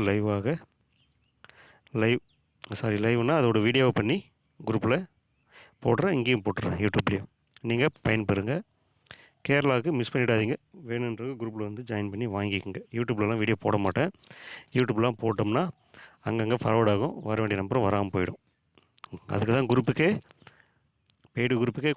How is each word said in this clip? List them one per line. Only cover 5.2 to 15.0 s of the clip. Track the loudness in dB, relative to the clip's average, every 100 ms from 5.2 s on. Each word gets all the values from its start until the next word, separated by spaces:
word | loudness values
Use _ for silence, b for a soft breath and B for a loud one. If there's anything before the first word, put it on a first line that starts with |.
| _ _ B B B _
போடுறேன், | 0 2 2 0
இங்கேயும் | 2 0 0
போட்டுறேன், | -2 -2 -2
YouTube-லயும். | 0 2 0 -2 -4 _ _ -10 -2
நீங்க | 0 0 0 0
பயன்பெறுங்க. | 0 0 0 -2 -4 -6 _ _ _ B B B _ 0
கேரளாவுக்கு | 2 4 2 0 -2
மிஸ் | -2
பண்ணிடாதீங்க. | 0 2 2 2 -4 _ -16 -8
வேணுன்றவங்க | -6 -4 -6 -8 -8
குரூப்ல | -8 -8 -8
வந்து | -10 -6
ஜாயின் | -6 -4
பண்ணி | -4 -4 -2
வாங்கிக்கோங்க. | -2 -4 -6 -10 -8 -4
YouTube-லலாம் | -2 0 0 0
வீடியோ | 0 0 0
போட | 0 0
மாட்டேன். | 0 -2 -4 B B B B B 0
YouTube-லாம் | 2 2